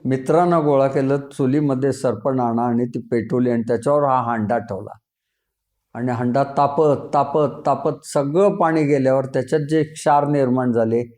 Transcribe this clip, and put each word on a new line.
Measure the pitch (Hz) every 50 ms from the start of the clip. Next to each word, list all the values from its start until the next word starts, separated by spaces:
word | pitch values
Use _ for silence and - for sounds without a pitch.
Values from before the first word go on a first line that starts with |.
| -
मित्रांना | 127 131 131 131 - 151 170 180 175 170 165
गोळा | 147 147 139 135 135 135
केलं, | 135 143 135 135 143
चुलीमध्ये | 143 139 - - - 135 127 135 151 151 139 131 127 139 135
सरपण | 127 - - 123 113 107 - 139 131 127
आणा | 123 117 113 117
आणि | 123 123 117 120 123
ती | 123 - 120
पेटवली | - - 123 117 110 117 127 123 123 123
आणि | 120 117
त्याच्यावर | 110 120 120 113 113 143 147 147
हा | 143 135 127 127
हांडा | 120 117 117 110 107 101 117 117
ठेवला. | 110 - 95 95 107 - - _ _ _ _ _ _ _ _ _ _ _ _ _ _ _ _ _ _ _ -
आणि | 117 123 127
हांडा | 120 117 123 123 120 139 139
तापत, | 139 - 147 139 139 - 165 156 151 135 117 - - -
तापत, | 143 135 - - 156 147 123 - - -
तापत | 147 131 - - 156 135 - -
सगळं | - - 147 139 143 151 185 202 202 202
पाणी | 202 170 160 160 160 151
गेल्यावर | 139 147 135 131 131 131 135 131
त्याच्यात | 131 135 131 123 - 160 156
जे | 147 143 160 156 147
क्षार | 151 156 - - 156 143 143 143
निर्माण | 147 147 143 135 123 127 127 127 123
झाले | 113 117 113 110 113 120 120 117 -